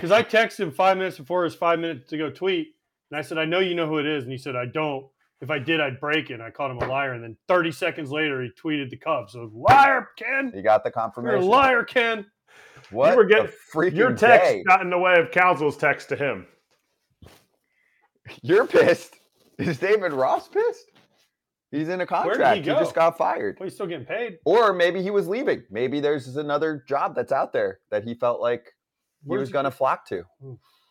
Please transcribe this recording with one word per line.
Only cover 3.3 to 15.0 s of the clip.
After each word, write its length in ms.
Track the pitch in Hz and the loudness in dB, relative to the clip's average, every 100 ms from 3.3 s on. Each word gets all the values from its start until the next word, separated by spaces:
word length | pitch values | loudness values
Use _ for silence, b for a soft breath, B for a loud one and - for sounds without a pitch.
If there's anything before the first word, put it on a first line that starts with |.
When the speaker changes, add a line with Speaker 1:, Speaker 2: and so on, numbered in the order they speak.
| 160 | -4
Speaker 1:
"I 80 | |
know 140 | 160 180 | 0 0
you 160 | 190 | 0
know 120 | 170 156 | -2 -2
who 120 | 156 | -2
it 80 | 147 | -2
is," 160 | 151 | -4
and 100 | 123 | -6
he 60 | 127 | -10
said, 180 | 143 127 | -8 -6
"I 80 | |
don't. 420 | 123 156 156 135 135 _ _ _ | -6 -4 -4 -4 -10 _ _ _
If 80 | 131 | -8
I 80 | 151 | -6
did, 220 | 120 160 | -2 0
I'd 200 | 139 127 | -2 -4
break 300 | 147 156 151 | -4 -2 -4
it." 40 | |
And 80 | 117 | -10
I 80 | 113 | -14
called 200 | - 139 | -8 -8
him 80 | 123 | -6
a 80 | 127 | -4
liar, 220 | 135 135 | -4 -4
and 100 | 120 | -6
then 140 | 117 110 - | -12 -10 0
thirty 240 | 180 165 | 0 0
seconds 400 | - 170 165 139 | -4 -6 -6 -8
later, 300 | 151 156 131 | -4 -2 -4
he 80 | 123 | -8
tweeted 380 | - 160 151 131 | -8 -6 -6 -6
the 80 | 131 | -8
Cubs. 380 | 160 143 104 | -6 -6 -6
So, 160 | 120 117 | -14 -16
liar, 560 | 110 185 269 277 262 - - | -2 6 6 6 2 -4 -10
Ken! 340 | 226 269 269 | -6 -4 -6
Speaker 2:
You 80 | 196 | -2
got 200 | 107 107 | 2 2
the 60 | - | 2
Speaker 1:
You're 20 | - | -4
a 40 | |
Speaker 2:
confirmation. 440 | 113 120 120 190 185 | -6 -6 -2 0 2
Speaker 1:
liar, 380 | 254 269 240 | 4 4 2
Ken! 400 | - 254 233 220 202 _ _ b b b - | 0 0 0 -2 -8 _ _ b b b -10
Speaker 2:
What 200 | 104 151 | 2 4
Speaker 3:
You 60 | 254 | 4
were 60 | |
getting, 220 | 196 214 - | 4 2 2
Speaker 2:
a 300 | - _ 156 | -8 _ -2
freaking 200 | 180 165 | 0 2
Speaker 3:
your 180 | 247 | 0
text 360 | 233 233 233 170 | 4 6 8 6
Speaker 2:
day. 120 | 104 190 | 2 4
Speaker 3:
got 140 | 190 | 2
in 80 | 180 | 2
the 100 | |
way 200 | 180 | 0